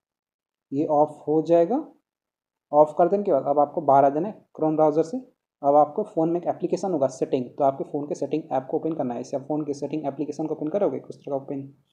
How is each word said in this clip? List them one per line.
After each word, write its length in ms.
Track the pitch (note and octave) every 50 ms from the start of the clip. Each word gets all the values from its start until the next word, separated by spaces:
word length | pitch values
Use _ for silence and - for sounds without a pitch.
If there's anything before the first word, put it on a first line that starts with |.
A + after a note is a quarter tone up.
| _ _ _ _ _ _ _ _ _ _ _ _ _ _
ये 120 | C#3 C#3 D#3+ D#3
ऑफ 320 | D3+ C#3+ D3+ D3 - - -
हो 140 | D3+ D3+ D#3+ D3+
जाएगा। 420 | D#3 E3+ E3+ E3+ F3 A#3 D#4 D#4+ - - _ _ _ _ _ _ _ _ _ _ _ _ _ _ _
ऑफ 220 | D3 D3 D3+ D3+ - -
कर 100 | F3 F3
देने 140 | G3+ G3+
के 100 | G3+ G3
बाद 120 | D#3 C3+ C#3
अब 140 | C#3+ C#3+ D3
आपको 220 | C#3+ C#3+ - F3+
बाहर 220 | D#3 C#3 C3+ C#3 C#3+
आ 40 | C#3
जाना 200 | C#3 D3+ F3 G#3+
है 60 | - - _ _ -
Chrome 200 | - D#3 D#3 D#3
browser 260 | D3+ D#3 D3+ D3 D#3+
से। 140 | D#3 - - C4 B3+ - _ _ _ _ _ _
अब 140 | C#3+ C#3+ C#3+
आपको 260 | D3+ D3 D3 - - G#3+
फ़ोन 260 | - - E3 D#3+ E3
में 100 | E3+ F3
एक 60 | E3+ D#3
application 440 | - - F#3 E3+ F3+ F3 G3+ G3
होगा 140 | F3 C#3+ C3+ C3
setting, 360 | - - D#3 - D#3 C3+ A#2+ A#2+
तो 160 | - - D3
आपके 200 | C#3 C#3 C3+ -
फ़ोन 220 | - - C#3+ C#3+ D3+
के 60 | F3
सेटिंग 280 | - D3 C3 - D#3 D#3+ -
ऐप 140 | - C3+ C3+ -
को 60 | -
open 160 | D#3 D#3 D#3+
करना 220 | D#3+ D#3 C#3 B2 A#2+
है। 60 | A#2+
इसे 160 | B2+ - -
आप 60 | C3+ C3
फ़ोन 200 | - D3+ D3+ D3+
के 100 | D3 C#3+
setting 320 | - D3 C3+ D3+ D#3 D3+
application 400 | C#3 C3+ C#3+ D3 D3 D3+ - D#3
को 80 | D3+ D#3
open 140 | D#3 D3+ D3+
करोगे, 300 | D#3+ G3+ G3 D#3 C3+ B2
कुछ 160 | - - -
तरह 140 | - - C#3+
का 60 | C#3+
ओपन 320 | C3+ C3+ - C#3+ C3+ C#3 C#3 - _ _ _